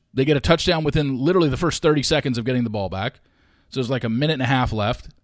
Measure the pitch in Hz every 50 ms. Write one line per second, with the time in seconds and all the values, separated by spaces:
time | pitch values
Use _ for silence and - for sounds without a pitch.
0 | _ _ - 123 135 151 147 135 - - 165 - - 180 170 160 156 147 135 156
1 | 147 139 135 120 135 165 185 185 165 143 127 - 180 160 - - - 156 151 147
2 | 127 - 156 147 - 143 120 120 110 131 127 123 120 110 107 104 98 90 92 95
3 | 104 135 - _ _ _ _ _ _ _ _ _ _ _ - 131 127 113 139 120
4 | 123 113 113 123 147 156 160 131 127 117 139 127 127 120 113 107 101 110 127 -
5 | - - - _